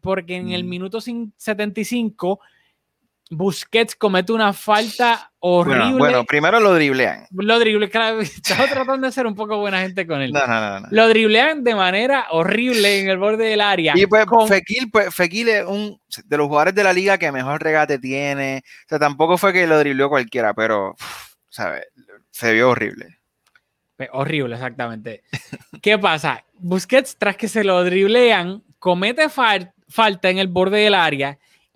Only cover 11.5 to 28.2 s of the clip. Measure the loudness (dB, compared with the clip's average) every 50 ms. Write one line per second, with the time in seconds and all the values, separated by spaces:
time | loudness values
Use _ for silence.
11.5 | 0 0 -2 -2 0 2 0 2 2 0 0 0 0 0 -2 -2 -2 0 0 0
12.5 | 0 0 0 0 0 2 2 2 2 2 0 0 -2 0 0 0 0 0 0 0
13.5 | 0 0 2 2 2 2 2 2 4 4 4 4 4 4 4 6 4 4 6 6
14.5 | 4 2 0 -2 -6 -6 -6 0 0 0 0 0 -2 -2 -2 -2 -2 -2 0 0
15.5 | 0 0 0 -2 -6 -6 -6 -8 -10 -16 _ _ -18 -18 -8 _ -2 -2 0 0
16.5 | 2 2 2 2 2 2 2 4 2 2 2 2 0 0 0 -4 -4 -4 -4 -4
17.5 | -6 -4 -2 0 2 2 2 0 -2 -4 -4 -6 -6 -4 -4 -4 -4 -4 -4 -6
18.5 | -6 -8 -10 _ -20 -20 _ _ -2 0 0 0 0 0 0 2 2 2 2 0
19.5 | 2 2 2 4 4 2 2 2 0 0 0 0 0 -2 -2 -2 -4 -2 -2 -2
20.5 | 0 0 0 0 0 -2 -2 -4 -8 -12 -16 -16 -16 -16 -18 -20 _ _ _ _
21.5 | -12 -10 -8 -8 -8 -10 -14 -18 _ _ _ _ -20 _ _ _ _ -4 -2 0
22.5 | 2 4 4 2 2 0 -2 -6 -8 -12 -18 -20 _ _ _ _ _ _ _ _
23.5 | _ _ _ _ _ _ _ _ _ _ -16 -10 -6 -6 -4 -4 -2 -4 -4 -6
24.5 | -6 -8 -10 -12 -8 -8 -8 -8 -8 -12 -12 -14 -16 -16 _ _ -14 -14 -14 -16
25.5 | -20 -20 -20 _ -20 -4 0 0 0 2 2 0 0 0 -2 -4 -6 -6 -10 _
26.5 | _ _ -6 -4 -4 -4 -2 2 2 2 2 0 -6 -4 -4 -4 -4 -4 -8 -4
27.5 | -4 -2 0 2 2 2 2 2 2 2 2 2 4 4